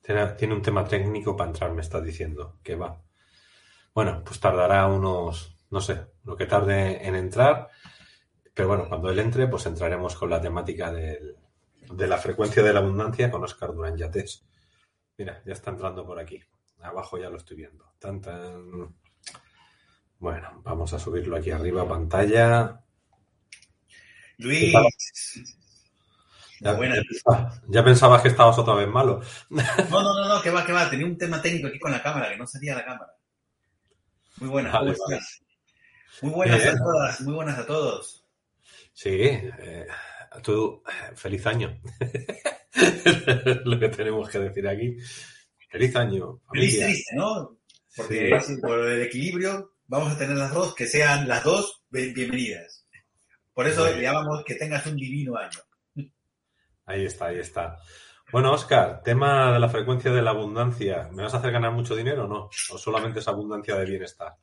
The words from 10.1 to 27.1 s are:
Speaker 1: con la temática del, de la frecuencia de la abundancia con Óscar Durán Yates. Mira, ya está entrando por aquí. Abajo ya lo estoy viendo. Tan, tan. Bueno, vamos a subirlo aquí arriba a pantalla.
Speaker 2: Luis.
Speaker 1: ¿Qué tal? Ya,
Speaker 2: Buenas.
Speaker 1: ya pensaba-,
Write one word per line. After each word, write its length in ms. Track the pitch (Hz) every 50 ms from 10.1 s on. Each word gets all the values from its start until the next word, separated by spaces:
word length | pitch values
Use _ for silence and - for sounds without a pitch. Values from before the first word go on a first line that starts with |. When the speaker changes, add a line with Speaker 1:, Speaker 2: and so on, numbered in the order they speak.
| -
Speaker 1:
con 140 | - 87 85
la 120 | 85 82
temática 500 | 85 85 85 87 87 - 85 - 87 -
del, 440 | 87 82 82 80 76 73 - - - _ _ _ _ _ _ _ _ _ - - 87
de 140 | 92 101
la 100 | 92 101
frecuencia 460 | - - - - - 107 104 - 117 104
de 100 | 107 104
la 60 | 101
abundancia 500 | 98 98 98 101 107 107 120 - 120 120
con 140 | - 85 85
Óscar 300 | - - _ 87 82 80
Durán 240 | 82 82 82 80
Yates. 480 | 80 85 80 85 98 98 - - _ _ _ _ _ _ _ _ _ _ _ _ _ _ _ _
Mira, 240 | - 101 92 - - _
ya 80 | 98 92
está 180 | - - 101
entrando 340 | 92 87 95 92 90 92 85
por 140 | 87 87 85
aquí. 220 | 82 82 78 76 _ _ _ _ _ _ _ _
Abajo 360 | - 90 87 90 - - -
ya 120 | 90 90 90
lo 80 | 87
estoy 200 | 80 - _ 80
viendo. 360 | 78 76 - _ - _ _ _ _
Tan, 200 | - 98 98 98
tan. 760 | 95 90 87 87 90 90 90 90 90 90 90 90 85 82 - _ _ _ _ _ _ - - - _ _ _ _ _ _ _ _ _ _ _ _ _ _ _ _
Bueno, 420 | 87 85 80 78 - - - - -
vamos 300 | - - 82 82 82 -
a 60 | -
subirlo 380 | - - 82 90 - 90 -
aquí 140 | 80 - 90
arriba 320 | 80 78 80 90 90 92 90
a 40 |
pantalla. 960 | 87 85 85 82 - - 95 104 104 110 117 117 117 117 117 117 - - - _ _ _ _ _ _ _ _ _ _ _ _ _ _ - _ _ _ _ _ _ _ - - - - - - - - _
Speaker 2:
Luis. 240 | _ 113 127 143 160
Speaker 1:
¿Qué 100 | 170 170
tal? 140 | - - - - - - - - _ - - - - - - - - _ _ _ _ _ _ _ _ _ _ _ _ _ _ _ _ - - - - - 104
Ya, 100 | 101 107
Speaker 2:
Buenas. 240 | 110 123 127 123 110
Speaker 1:
ya 40 | -
pensaba-, 580 | -